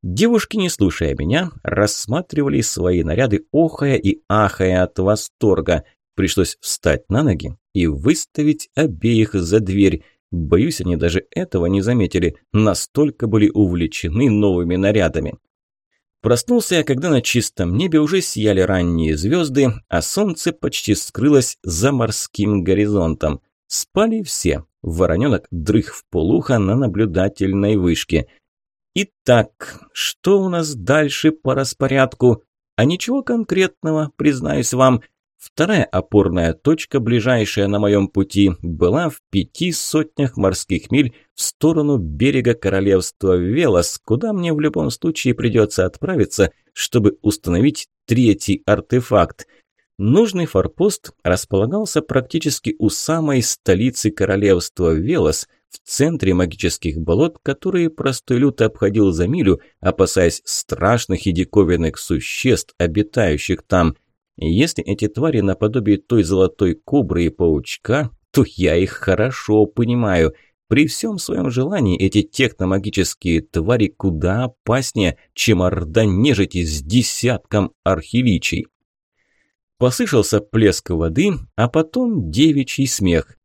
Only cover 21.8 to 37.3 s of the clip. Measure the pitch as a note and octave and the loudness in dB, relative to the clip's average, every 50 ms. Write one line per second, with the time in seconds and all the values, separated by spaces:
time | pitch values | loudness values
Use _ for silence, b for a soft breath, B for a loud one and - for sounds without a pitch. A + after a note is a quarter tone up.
21.8 | G2 C3+ C#3+ B2+ A#2 A2+ G#2+ - - - _ - G#2 G#2 G#2 G2+ F2 F2 F#2+ G2 | -2 0 0 0 -2 -4 -4 -6 -10 -12 _ -4 -2 0 0 0 0 0 0 0
22.8 | G#2 G#2 G#2 G2+ F2 D#2+ D#2+ - - D2+ C#2+ C2 _ _ _ _ _ _ - - | 2 0 0 0 0 0 -2 -2 -4 -4 -4 -6 _ _ _ _ _ _ -10 -10
23.8 | - _ _ F#3 G#3+ A3+ A3+ A3 G3+ D3 - - - F2 D2 D2 D#2 _ _ _ | -10 _ _ 0 0 0 0 -4 -6 -6 -10 -4 -2 -2 -2 -2 -6 _ _ _
24.8 | - F2 D#2+ E2 F#2 E2 E2 E2+ A#2+ D3 A#2+ F2+ - _ - E2+ D#2 D2 G#2 A2 | -10 -8 -2 0 0 0 2 0 0 0 0 -2 -4 _ -10 -8 -4 0 0 0
25.8 | G2+ - - - - _ - F2+ D#2 F2 A#2+ F3 - - C3+ A#2 G2+ F#2 G#2 B2+ | 0 -2 -10 -20 -20 _ -4 -2 0 0 0 0 0 0 0 0 2 2 0 0
26.8 | C#3 A#2 - G2+ A2+ G#2+ D#2+ F#2 F#2 G2+ - - G2+ F#2+ F#2+ G2 G2+ G2+ A2 G#2 | 0 -2 0 -2 -2 -2 0 -2 -2 -2 -2 -2 -2 -2 0 0 0 0 0 0
27.8 | F2+ F2 E2 - - _ - D#2+ B1+ b b b b _ _ _ _ _ _ _ | 2 0 0 -2 -4 _ -2 -4 -4 b b b b _ _ _ _ _ _ _
28.8 | _ _ _ F3+ G3+ - _ _ _ - B2 A#2 A2+ - _ _ - - - - | _ _ _ -6 -6 -6 _ _ _ 2 4 4 4 0 _ _ -18 -18 -18 -20
29.8 | - _ _ - - - - _ _ F3 G3 G3+ F#3+ F#3+ F3+ E3+ E3 D3+ D3 A#2 | -20 _ _ -8 -8 -8 -8 _ _ 2 2 2 2 0 -2 -2 -4 -4 -6 -10
30.8 | F#2 E2+ C#3 D#3 D3+ C#3+ C#3 - - D#3 D#3 D#3 _ C3+ C3 C3+ C3+ B2+ - _ | -2 0 2 2 2 0 -2 2 0 0 0 2 _ -2 -2 0 -2 -4 -4 _
31.8 | C3+ C3+ C3 C3+ C3 C3 - _ - B2+ A#2 A2+ _ _ _ _ _ _ _ - | -2 0 2 2 2 2 0 _ 4 4 4 2 _ _ _ _ _ _ _ 0
32.8 | A2 C#3 F3 F3+ - - B3 C#4 C4 - A#3+ A#3 A3 - - F#3 F#3 F3 _ _ | 2 2 2 0 -2 -2 -2 -2 -2 -2 -2 -2 -2 -2 0 0 0 0 _ _
33.8 | - D#3+ D#3+ D#3 D#3 D3 - _ D3+ D3+ C#3+ B2+ B2+ D3 D3 C#3+ B2 - - B2 | -4 -2 -2 -2 -2 -4 -6 _ 0 0 0 0 -2 -4 -2 -2 -2 -2 0 4
34.8 | C3 C3 B2+ A#2 B B B _ _ _ _ _ - - _ - D#3 F#3 G#3+ F3+ | 4 4 4 2 B B B _ _ _ _ _ -20 -20 _ -2 0 2 2 0
35.8 | B2 - - F#2+ F#2 _ - G#2 F#2+ G2 E2 F2+ E2+ E2 D#2+ _ _ C#3 D#3+ D#3+ | 0 0 -2 -4 -4 _ 2 4 4 4 2 0 0 0 -2 _ _ 0 0 0
36.8 | - - - C#3 A#2+ A2 A#2 A#2+ G#2 B2 | -2 -4 -4 -2 0 2 0 0 2 2